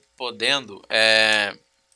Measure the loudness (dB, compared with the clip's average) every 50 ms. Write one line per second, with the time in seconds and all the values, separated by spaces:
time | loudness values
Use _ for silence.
0 | _ _ _ -12 -10 -10 -8 -4 -2 -2 -2 -2 -4 -10 -18 -18 -10 -4 0 2
1 | 2 4 4 4 4 2 2 0 -2 -2 -6 -12 _ _ _ _ _ _ _